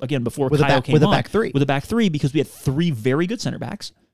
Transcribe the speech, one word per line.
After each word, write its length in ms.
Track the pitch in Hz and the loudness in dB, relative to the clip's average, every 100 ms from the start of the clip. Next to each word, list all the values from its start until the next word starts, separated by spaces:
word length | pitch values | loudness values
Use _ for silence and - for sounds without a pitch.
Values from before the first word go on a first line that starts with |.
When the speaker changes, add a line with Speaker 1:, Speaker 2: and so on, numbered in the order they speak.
Speaker 1:
again, 220 | 131 139 | -6 -4
before 240 | 117 - 135 | -4 -2 0
Speaker 2:
With 120 | 147 | 2
a 40 | |
Speaker 1:
Kyle 120 | 143 135 | 2 2
Speaker 2:
back, 60 | |
Speaker 1:
came 80 | 120 | 2
Speaker 2:
with 100 | 151 | 4
a 40 | 185 | 4
Speaker 1:
on, 60 | |
Speaker 2:
back 160 | 147 - | 2 0
three. 220 | 202 226 | -2 0
Speaker 1:
with 80 | 135 | 0
a 40 | 139 | 0
back 180 | 143 | -2
three, 240 | - 226 208 | -2 0 0
because 240 | 147 143 | 0 0
we 40 | 147 | 0
had 80 | - | -2
three 420 | - - 135 170 | -4 -4 0 0
very 360 | 120 123 139 185 | 0 0 0 0
good 140 | 240 | -4
center 180 | 139 - | -6 -6
backs, 340 | 120 208 - - _ | -8 -10 -14 -20 _